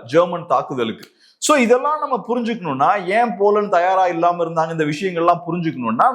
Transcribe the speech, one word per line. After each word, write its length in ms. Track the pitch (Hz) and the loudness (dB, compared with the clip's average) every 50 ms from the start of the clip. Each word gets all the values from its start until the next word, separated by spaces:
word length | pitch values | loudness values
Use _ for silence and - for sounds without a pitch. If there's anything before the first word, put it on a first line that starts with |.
| - 117 139 | -4 0 2
ஜெர்மன் 380 | 165 180 180 175 170 151 131 135 | 2 2 2 0 -6 -2 0 0
தாக்குதலுக்கு. 520 | 127 135 - 147 127 117 110 95 - - - _ _ _ _ _ - - | 0 0 -2 -4 -4 -4 -4 -6 -8 -12 -20 _ _ _ _ _ -6 0
So 80 | - 302 277 240 | 2 4 4 6
இதெல்லாம் 380 | 214 247 247 277 294 311 302 | 4 4 4 2 0 -2 -2
நம்ம 140 | 294 277 254 196 165 - | -4 -4 -4 -4 -4 -4
புரிஞ்சுக்கணும்னா, 640 | 247 254 233 220 233 - 175 156 131 127 143 175 202 208 180 180 202 226 | -4 -4 -4 -4 -6 -6 -6 -6 -2 0 2 2 2 0 0 -2 0 0
ஏன் 120 | 240 233 185 190 | 0 0 0 0
போலந்து 320 | 202 208 208 208 208 202 196 | 2 2 2 2 0 2 0
தயாரா 280 | 170 175 190 190 190 185 180 170 | 2 2 2 2 2 2 0 0
இல்லாம 280 | 165 170 175 175 175 170 | 2 0 0 0 0 -2
இருந்தாங்க, 280 | 165 165 160 160 165 165 | -4 -2 -2 -2 -2 -2
இந்த 100 | 160 156 147 | -2 -2 -2
விஷயங்கள்லாம் 500 | 151 151 196 190 175 165 170 170 170 165 - | -2 -4 -4 -4 -2 0 2 2 2 2 0
புரிஞ்சுக்கணும்னா, 600 | 170 170 180 160 160 127 127 120 113 113 131 196 254 | -6 -4 -4 -4 -4 -4 -4 -4 -2 0 2 2 2